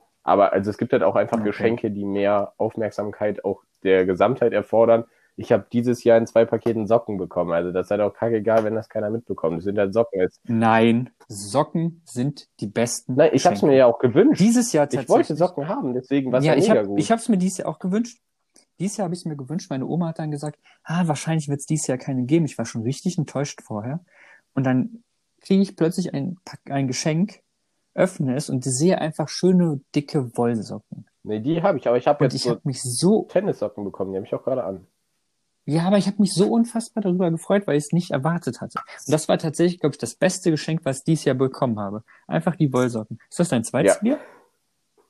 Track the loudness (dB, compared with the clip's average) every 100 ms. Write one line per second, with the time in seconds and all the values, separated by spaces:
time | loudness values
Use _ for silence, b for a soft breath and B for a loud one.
0 | _ _ 2 4 4 4 -2 -4 0 2
1 | 2 2 0 -2 -2 0 -2 0 -4 -4
2 | -4 -2 2 0 -2 -4 -6 -4 -6 -6
3 | -8 -4 -4 -2 -4 -6 _ _ 2 4
4 | 4 2 2 2 0 0 0 2 6 4
5 | 2 _ _ -16 0 0 2 -2 0 2
6 | 4 4 4 2 2 2 -2 -2 0 0
7 | 0 -6 -4 -4 -2 -2 -2 -4 -2 0
8 | 0 -2 -2 0 2 2 2 -4 -6 -6
9 | -4 -6 -6 -4 -4 -4 -4 -2 0 0
10 | 0 0 -2 -4 -4 0 4 4 4 2
11 | -2 _ _ -14 -4 -2 -2 -2 -4 -6
12 | -12 -4 -4 -6 -18 -10 -6 -2 -2 -4
13 | -4 2 4 4 2 2 4 6 6 4
14 | 2 4 4 4 4 4 2 0 0 -2
15 | 2 2 2 0 -2 -2 -6 -4 -4 -6
16 | -2 -2 0 2 2 4 4 2 2 -2
17 | 0 0 2 0 0 -4 -8 -6 -4 -2
18 | -4 -10 _ _ _ b b _ -6 -4
19 | -6 -6 -8 -10 -8 -8 -6 -6 -4 -2
20 | -2 -4 -6 -6 -8 -12 b b -4 -2
21 | 0 -2 0 -2 -2 -6 -2 -2 -2 -4
22 | -2 -4 2 2 2 -4 -6 -4 -4 -4
23 | -4 -4 -4 -4 -6 -8 -10 -8 -6 -8
24 | b b b b _ -2 0 2 0 -8
25 | _ _ _ _ 0 2 2 0 -2 0
26 | -4 -4 -6 -8 -16 -20 -6 -2 -2 -2
27 | -2 0 -2 -4 _ _ _ _ _ -2
28 | -2 0 -2 -2 -4 -4 -4 0 0 0
29 | -2 -6 -8 0 2 4 2 -2 -4 -6
30 | -2 -4 -4 -2 0 -2 -6 -12 -14 -18
31 | -18 _ -8 -4 -2 0 0 0 0 2
32 | 2 2 2 0 -2 -2 -4 -6 -6 0
33 | 2 2 2 -2 -2 -4 -6 -6 -10 -6
34 | -6 -6 -6 -6 -4 -4 -4 -8 -14 _
35 | _ _ _ _ _ _ -4 -2 2 2
36 | 2 0 0 2 2 2 0 -2 -6 -4
37 | -2 0 0 -2 0 -2 2 -2 0 -2
38 | -2 -2 -2 -2 -6 -8 -10 -12 -14 B
39 | -2 -2 0 -2 -2 0 0 0 -4 -4
40 | -10 -2 -2 0 -2 -2 -2 -4 -4 -4
41 | -2 0 0 0 -2 0 -2 -2 -6 -8
42 | -14 b -6 -2 -2 0 0 2 0 -2
43 | -8 -14 b -4 0 0 -2 0 2 2
44 | -2 -2 B B B _ _ _ _ _
45 | _